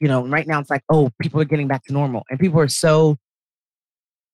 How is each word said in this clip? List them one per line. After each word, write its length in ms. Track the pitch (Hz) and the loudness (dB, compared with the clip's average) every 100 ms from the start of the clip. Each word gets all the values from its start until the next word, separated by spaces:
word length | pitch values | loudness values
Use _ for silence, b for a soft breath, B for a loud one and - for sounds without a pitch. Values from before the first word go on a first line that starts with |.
You 60 | 151 | 0
know, 160 | 131 | 0
and 80 | 123 | -2
right 140 | 151 156 | -4 -2
now 120 | 151 | -4
it's 100 | 139 | -4
like, 120 | 139 - | -6 0
"Oh, 200 | 156 135 - | 2 2 -2
people 180 | 127 147 | -4 -2
are 40 | 151 | 0
getting 220 | 156 139 | -2 -2
back 160 | 135 - | -4 -4
to 80 | |
normal." 300 | 139 143 113 - | -4 -2 -4 -8
And 100 | 135 | -2
people 200 | 190 160 | 0 2
are 80 | 143 | 0
so 500 | - 165 156 160 147 _ _ _ _ _ _ _ _ _ _ _ | 0 2 4 4 0 _ _ _ _ _ _ _ _ _ _ _